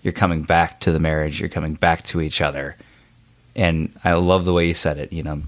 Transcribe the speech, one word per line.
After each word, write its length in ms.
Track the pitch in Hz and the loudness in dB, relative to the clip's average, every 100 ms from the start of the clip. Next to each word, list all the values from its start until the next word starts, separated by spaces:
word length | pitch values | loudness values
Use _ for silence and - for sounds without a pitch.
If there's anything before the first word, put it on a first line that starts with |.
you're 80 | 95 | -6
coming 320 | - 95 80 | 0 0 0
back 380 | 78 82 80 - | 2 2 2 0
to 100 | 90 | 0
the 80 | 80 | 2
marriage, 400 | 80 78 76 73 | 2 0 -2 -4
you're 80 | 78 | -6
coming 280 | 80 78 76 | -4 -6 0
back 280 | 85 82 - | 0 0 -2
to 140 | 87 | -4
each 220 | 78 - | -2 -2
other. 340 | 73 69 69 - - - _ _ _ _ _ - | -2 -4 -10 -12 -20 -20 _ _ _ _ _ 0
And 420 | 87 80 78 - | 0 2 -2 -4
I 100 | 92 85 | 0 2
love 280 | 90 92 | 4 4
the 80 | 90 | 4
way 160 | 87 85 | 2 2
you 60 | |
said 240 | 80 80 71 | 0 -2 -4
it, 160 | 71 | -6
you 100 | 82 | -6
know, 180 | 76 73 | -6 -6